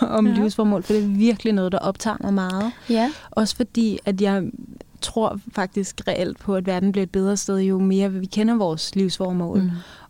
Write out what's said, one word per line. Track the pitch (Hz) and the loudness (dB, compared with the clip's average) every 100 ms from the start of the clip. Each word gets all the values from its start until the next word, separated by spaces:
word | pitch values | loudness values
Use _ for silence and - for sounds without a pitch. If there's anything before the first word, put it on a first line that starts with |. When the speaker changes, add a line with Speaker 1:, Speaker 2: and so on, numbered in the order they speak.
Speaker 1:
om | 233 220 208 | 0 4 4
Speaker 2:
Ja. | |
Speaker 1:
livsformål, | 208 214 208 214 202 | 4 2 2 2 2
for | 185 | 0
det | 214 | 0
er | 202 | 2
virkelig | 196 226 220 226 | 2 2 2 0
noget, | 202 185 | 0 0
der | 185 | 0
optager | - 196 226 - | -2 -4 -4 -4
mig | 196 | 0
meget. | 196 185 185 220 - - | 0 0 -2 -4 -4 -2
Speaker 2:
Ja. | 226 240 302 - | 0 0 -2 -6
Speaker 1:
Også | - 214 - | -2 -2 -2
fordi, | 247 - 226 196 | -2 0 0 0
at | - 190 | -2 0
jeg | 202 196 - - - - - - | 2 0 -2 -8 -14 -18 -20 -10
tror | - - 220 202 - | -6 -2 -2 -2 -8
faktisk | - 196 - 190 - - | -6 -4 -2 -4 -6 -4
reelt | 175 180 - | -2 -2 -4
på, | - | -2
at | 190 185 | -2 0
verden | 180 196 | 0 2
bliver | 196 | 2
et | 185 | 0
bedre | 196 190 202 | 0 0 0
sted, | - 196 | -2 0
jo | 190 190 | 2 2
mere | 190 190 196 | 2 2 2
vi | 190 185 | -2 -4
kender | 208 220 | 0 2
vores | 233 185 160 - 190 | 2 2 -2 -2 0
livsformål. | 190 - 185 180 170 202 | 0 0 -2 -2 0 2
Speaker 2:
Mm. | 185 175 - - | 0 -2 -8 -20